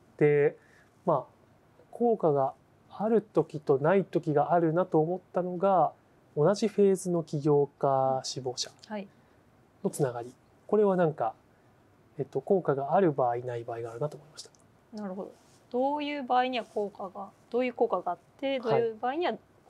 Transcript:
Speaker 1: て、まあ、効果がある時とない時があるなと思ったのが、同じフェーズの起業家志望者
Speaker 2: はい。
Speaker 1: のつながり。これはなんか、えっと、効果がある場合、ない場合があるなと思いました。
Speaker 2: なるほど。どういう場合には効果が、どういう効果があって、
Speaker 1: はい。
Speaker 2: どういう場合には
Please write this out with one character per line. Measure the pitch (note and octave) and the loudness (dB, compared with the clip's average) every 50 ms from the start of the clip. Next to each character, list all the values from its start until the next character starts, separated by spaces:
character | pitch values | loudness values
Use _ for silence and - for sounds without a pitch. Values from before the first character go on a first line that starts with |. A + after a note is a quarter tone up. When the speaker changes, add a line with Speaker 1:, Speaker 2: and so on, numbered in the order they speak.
| _ _ _ | _ _ _
Speaker 1:
て、 | - D3+ D3 D3 C#3+ C#3+ D#3+ E3+ - _ _ _ _ _ _ _ _ _ | 2 2 4 4 4 2 2 0 -4 _ _ _ _ _ _ _ _ _
ま | F3+ D#3 | 0 0
あ、 | C3 - - _ _ _ _ _ _ _ _ _ - _ _ | 0 -2 -6 _ _ _ _ _ _ _ _ _ -20 _ _
効 | - - A#3 A#3+ A3 | -6 -2 0 0 0
果 | - - D#3+ | 2 2 2
が | C#3+ C#3 C3 C#3 - _ _ _ _ _ _ _ | 2 2 0 -2 -4 _ _ _ _ _ _ _
あ | - - G3 A3+ | -10 -6 -2 0
る | A#3 G#3 | 0 0
時 | - - - A#3 G#3+ - - D3 | 0 0 0 0 0 0 -6 -4
と | - - C#3+ B2+ | 0 2 2 2
な | C#3+ D#3+ F#3+ | 4 4 2
い | G3+ - | 2 2
時 | - - E3 - D#3+ C#3+ | 0 -2 -2 -2 0 2
が | D3 - D3 | 2 2 2
あ | E3+ F3 | 2 2
る | E3 D#3+ | 2 2
な | D#3 F3 F#3 | 2 0 0
と | F3+ - D#3 | 2 2 2
思 | D#3 E3 F3+ F#3 | 2 2 -2 -6
っ | - _ | -10 _
た | - F#3 | -4 -4
の | F3 F3+ F3+ | -4 -4 -4
が、 | E3+ F#3+ G3 G3 F3 D3 - - _ _ _ _ _ _ _ _ | -2 0 2 4 4 2 0 -2 _ _ _ _ _ _ _ _
同 | D3+ D3 F3+ | 2 2 2
じ | G#3 G#3 A#3 G3+ | 2 2 -2 0
フ | - - | 2 4
ェ | G3+ G3 | 4 4
ー | F#3+ | 4
ズ | F#3 - F3+ | 2 0 -2
の | F3 E3+ | -2 -2
起 | D#3 - - D3 | -2 -4 -4 -2
業 | C#3 D3+ D3 C#3+ C#3+ C3+ _ - | 2 2 4 4 2 0 _ -2
家 | - C#3 C3+ C3+ C3+ C3 C3 C3 | 0 0 2 2 2 0 -2 -2
志 | - - - C3+ | -4 -8 -10 -8
望 | B2+ B2+ B2 - | -8 -8 -8 -8
者 | - - - _ - - | -10 -12 -14 _ -16 -12
Speaker 2:
は | G#3+ G#3 | -12 -12
い。 | G3 - _ _ _ _ _ _ _ _ _ _ _ _ _ _ | -12 -14 _ _ _ _ _ _ _ _ _ _ _ _ _ _
Speaker 1:
の | - G3 | -6 -4
つ | - - | -2 0
な | D3 B2+ | -2 -2
が | - A#2+ | -2 -6
り。 | A#2+ B2 - _ _ _ _ _ _ | -10 -12 -16 _ _ _ _ _ _
こ | - G#3 | 0 2
れ | G#3+ G#3 | 4 4
は | G3 F#3+ | 4 4
な | F3+ F3 | 4 2
ん | D#3 - | 2 0
か、 | - A#2+ A2 - - _ _ _ _ _ _ _ _ _ _ _ _ _ _ _ - | -2 -4 -4 -6 -8 _ _ _ _ _ _ _ _ _ _ _ _ _ _ _ -8
え | |
っ | C3+ | -8
と、 | - - C#3 | -6 -6 -4
効 | - - G3+ F#3 | 0 2 0 2
果 | - D#3 C#3 | 2 0 -2
が | C3+ C3+ C#3 D#3+ | -2 -2 0 2
あ | G3 | 2
る | G3 E3 | 4 2
場 | C#3+ C#3+ B2+ A#2+ | 2 2 0 0
合、 | A#2+ B2 | -2 -4
な | B2 B2 A#2+ | -6 -6 -8
い | A#2 A#2 | -8 -8
場 | A#2+ A#2 | -8 -10
合 | A#2 | -10
が | A#2 A2+ | -10 -10
あ | A#2 | -8
る | A#2+ | -6
な | C#3+ D3+ | -8 -8
と | - - | -8 -12
思 | - | -20
い | - | -20
ま | - | -20
し | - | -20
た。 | - - _ _ _ _ _ _ _ _ | -20 -20 _ _ _ _ _ _ _ _
Speaker 2:
な | - G#3+ G#3 F#3+ | -14 -12 -10 -10
る | F#3 | -10
ほ | G3+ | -10
ど。 | F#3 - - _ _ _ _ _ _ _ | -12 -12 -16 _ _ _ _ _ _ _
ど | - B3 C4 C#4 D4 | -4 -2 -2 -2 -2
う | D4 D4 | -4 -6
い | D4 D4 C#4+ | -6 -6 -6
う | B3+ | -4
場 | A#3+ B3 B3 | 0 0 0
合 | B3+ B3+ | 2 0
に | B3+ A#3 | -2 -4
は | G3+ | -6
効 | - - A3 G#3 G3 | -6 -6 -6 -6 -6
果 | - - G#3+ F#3 | -8 -12 -14 -12
が、 | - G3+ G3 - - _ _ _ | -12 -14 -14 -16 -18 _ _ _
ど | - A#3+ | -2 -2
う | B3+ | -2
い | B3 | -2
う | |
効 | A#3+ - B3 G#3+ | 0 -2 0 0
果 | G3 F3+ | 0 -2
が | - F3+ | -4 -6
あ | F3 | -8
っ | - _ _ _ - | -8 _ _ _ -8
て、 | C#4 C4+ | -6 -4
Speaker 1:
は | C4+ | -4
い。 | C4 | -4
Speaker 2:
ど | A3+ A3+ A3 | -2 0 0
う | A#3 | 0
い | A#3 A3+ | 0 -2
う | A3 A3 | -4 -6
場 | A3+ B3 | -6 -4
合 | C4+ | -4
に | E4 F4+ | -2 -2
は | C#4 A3 - _ _ _ _ _ | -4 -4 -6 _ _ _ _ _